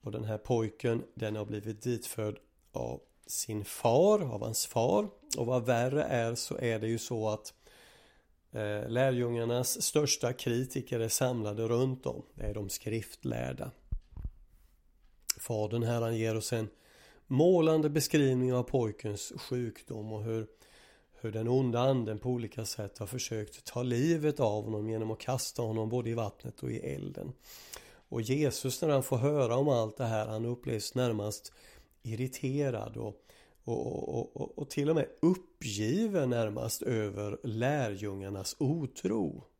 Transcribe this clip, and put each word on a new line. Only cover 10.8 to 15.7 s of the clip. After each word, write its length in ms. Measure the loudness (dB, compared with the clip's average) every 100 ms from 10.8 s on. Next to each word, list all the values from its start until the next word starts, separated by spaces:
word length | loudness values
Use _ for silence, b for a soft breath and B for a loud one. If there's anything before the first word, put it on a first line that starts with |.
| -4 -2
är 100 | 0
samlade 580 | 2 2 0 -2 -2 2
runt 380 | 2 2 0 -4
om. 160 | -6 -10
Det 100 | -6
är 100 | -4
de 160 | -4 -6
skriftlärda. 1000 | -6 -4 -4 -4 -8 -4 -2 -4 -4 -8 -10 -6 -6 -6 -10 -10 -12 -20 -20 -20 _ _ _ -20 _ -8 -8
Fadern 440 | -2 -2 0